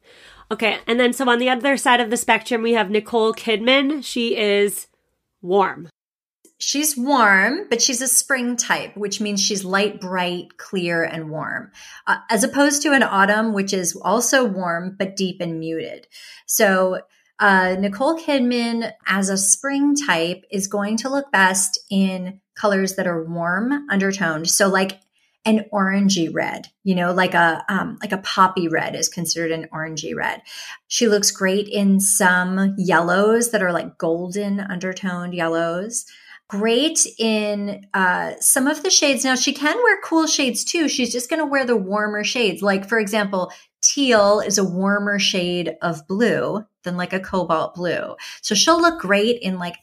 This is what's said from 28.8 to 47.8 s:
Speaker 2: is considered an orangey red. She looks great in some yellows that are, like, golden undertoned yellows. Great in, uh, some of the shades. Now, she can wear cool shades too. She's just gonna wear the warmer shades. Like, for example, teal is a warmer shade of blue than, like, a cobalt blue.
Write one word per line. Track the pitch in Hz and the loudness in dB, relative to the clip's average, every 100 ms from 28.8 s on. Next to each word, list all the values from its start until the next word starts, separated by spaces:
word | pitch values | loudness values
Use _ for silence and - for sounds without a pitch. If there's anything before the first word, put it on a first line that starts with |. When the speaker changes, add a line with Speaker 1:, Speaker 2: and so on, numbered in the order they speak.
| 139 147 | -4 -4
Speaker 2:
is | - | -6
considered | - 165 165 165 | -4 -6 -4 -4
an | 160 - | -4 -6
orangey | 156 160 156 - 156 | -10 -8 -8 -8 -6
red. | - - - - - - - | -6 -8 -12 -18 -16 -18 -8
She | - 233 | 0 2
looks | 202 202 | 2 0
great | - 190 196 202 | 0 0 0 -2
in | 202 196 196 | 0 4 4
some | 196 - 185 180 180 190 196 196 | 2 2 4 2 0 0 0 0
yellows | 180 165 170 185 208 233 233 | 2 2 4 4 4 4 2
that | 214 | 0
are, | 185 | 0
like, | 170 170 - | -2 -4 -6
golden | 170 165 180 196 202 202 | -2 -2 -4 -6 -4 -4
undertoned | 196 180 185 185 190 175 175 175 | -6 -6 -6 -6 -6 -6 -8 -4
yellows. | 165 165 170 175 214 233 - - - - - | -2 0 -2 -4 -6 -8 -10 -18 -20 -20 -10
Great | 202 220 240 311 320 - - | -2 0 2 2 0 -2 -2
in, | 226 214 208 208 202 202 - | -2 0 -2 -4 -6 -8 -4
uh, | 196 185 180 170 - | 0 2 0 -4 -2
some | - 269 262 | 0 2 0
of | 302 | 0
the | 381 | 2
shades. | - 294 240 262 | 4 4 2 2
Now, | 254 | 0
she | 277 | 0
can | - 294 440 | -2 -2 2
wear | 480 392 | 2 2
cool | - 320 302 | 2 0 2
shades | - 269 - | 0 0 -2
too. | - 349 294 | -2 0 0
She's | - 240 | 0 -2
just | 240 247 | -2 -4
gonna | 320 294 | -2 0
wear | 277 247 | 0 2
the | 226 | 0
warmer | 185 208 208 208 | 0 -2 -2 -2
shades. | 208 247 214 165 | -2 0 0 0
Like, | 202 196 196 | 0 0 0
for | 226 | -2
example, | 202 214 202 196 180 - _ _ | 0 0 0 -2 -4 -8 _ _
teal | - - 269 220 202 208 | 0 2 4 6 6 4
is | - 214 | 2 0
a | |
warmer | 190 175 196 202 202 202 | 0 0 0 0 0 0
shade | 196 190 175 175 165 - | 0 0 0 -2 -4 -4
of | 170 151 - | -4 -4 -6
blue | 190 233 147 139 196 220 _ 180 | 0 2 2 -2 -4 -8 _ -8
than, | 180 | -6
like, | 180 | -4
a | 190 | -6
cobalt | 190 190 170 160 - | -4 -4 0 0 -2
blue. | 175 | -4